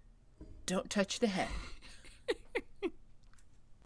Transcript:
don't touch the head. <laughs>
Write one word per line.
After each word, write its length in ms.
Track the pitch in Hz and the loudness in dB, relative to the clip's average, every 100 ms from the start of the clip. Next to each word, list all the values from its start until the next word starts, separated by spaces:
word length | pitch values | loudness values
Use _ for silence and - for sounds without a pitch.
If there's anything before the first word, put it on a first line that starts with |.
| - - - - - - - | -12 -20 -20 -16 -14 -8 2
don't 240 | 185 - | 2 4
touch 280 | 214 190 - | 4 6 6
the 80 | 226 | 4
head. 220 | 185 - - - - - - - - - | 6 2 0 -2 -8 -8 -12 -12 -6 0
<laughs> 640 | - - - - - 359 - - - - - - - - - | 0 0 -4 -4 -2 -2 -2 -12 -16 -16 -16 -16 -18 -18 -18